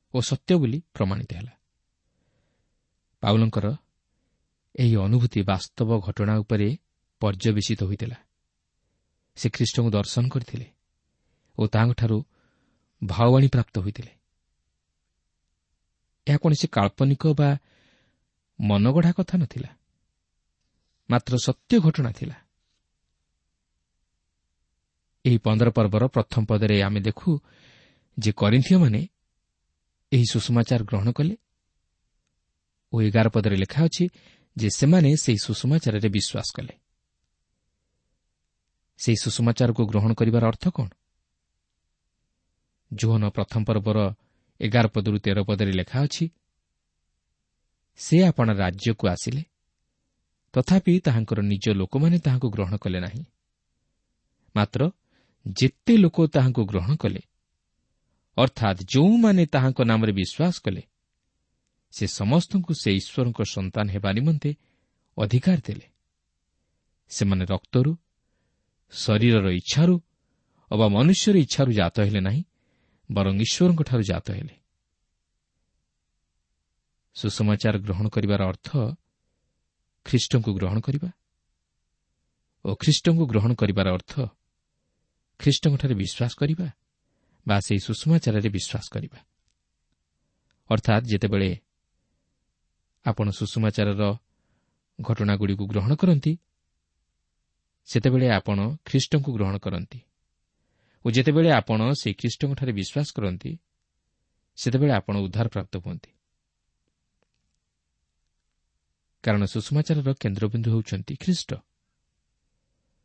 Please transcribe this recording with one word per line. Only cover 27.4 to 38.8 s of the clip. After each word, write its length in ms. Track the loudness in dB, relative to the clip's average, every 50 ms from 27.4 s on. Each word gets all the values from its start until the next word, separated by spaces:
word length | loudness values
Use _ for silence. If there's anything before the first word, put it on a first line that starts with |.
| _ _ _ _ _ -20 _ _ _ _ _ _ _ _ -10 -4
ଯେ 120 | -2 -2 0
କରିନ୍ଥୀୟମାନେ 680 | 2 2 4 4 4 4 4 4 6 6 4 4 0 -2 -4 _ _ _ _ _ _ _ _ _ _ _ _ _ _ _ _ _ _ _ 0 2
ଏହି 140 | 2 2
ସୁସମାଚାର 540 | 2 0 -2 -2 0 0 0 2 2 0 -2 -2
ଗ୍ରହଣ 240 | -2 -2 -2 0 -2 0
କଲେ 220 | 0 -2 -2 -2 -6 _ _ _ _ _ _ _ _ _ _ _ _ _ _ _ _ _ _ _ _ _ _ _ _ _ _ _ _ _ -6 -2
ଓ 40 | 0 0
ଏଗାର 260 | 2 2 2 2 2
ପଦରେ 280 | 2 0 0 2 0
ଲେଖା 240 | 0 -2 -2 0 0 0
ଅଛି 200 | 0 0 0 -4 -4 _ _ _ _ _ _ _ _ -8
ଯେ 120 | -4 -2 -2
ସେମାନେ 400 | 0 2 4 4 6 6 6 4 2
ସେହି 220 | 2 0 0 0 -2
ସୁସମାଚାରରେ 720 | -2 -4 -6 -4 -2 0 0 0 0 0 -2 0 -2 0
ବିଶ୍ୱାସ 400 | -2 -2 -4 -4 -6 -8 -8 -8 -10
କଲେ। 220 | -12 -14 -14 -16 _ _ _ _ _ _ _ _ _ _ _ _ _ _ _ _ _ _ _ _ _ _ _ _ _ _ _ _ _ _ _ _ _ _ _ _ _ _ _ _ _